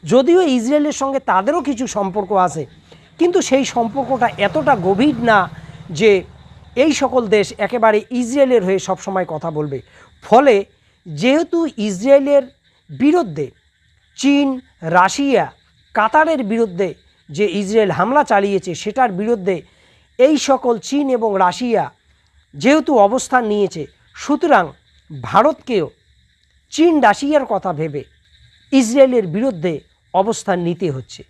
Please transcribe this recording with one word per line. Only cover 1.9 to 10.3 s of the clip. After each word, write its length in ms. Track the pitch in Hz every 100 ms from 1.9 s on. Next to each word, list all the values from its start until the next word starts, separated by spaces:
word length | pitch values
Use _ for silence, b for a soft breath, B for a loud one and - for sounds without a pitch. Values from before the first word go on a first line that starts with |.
| 208 196 190 190
আছে, 340 | 202 180 147 131 - b b b _
কিন্তু 240 | 339 349
সেই 220 | - 262
সম্পর্কটা 640 | 262 - 226 262 247 262 233 160
এতটা 380 | 202 311 285 247
গভীর 340 | 180 196 285 240
না 320 | 233 214 175 B B B -
যে 320 | 151 214 196 - - - - - -
এই 160 | 302
সকল 340 | 269 262 254 226
দেশ 280 | 214 196 -
একেবারে 420 | 202 247 220 214 214
ইসরায়েলের 540 | 247 240 269 269 247
হয়ে 140 | 185 190
সবসময় 460 | - 190 - 190 180
কথা 220 | 156 165
বলবে। 300 | 151 151 135 - b b _
ফলে 420 | -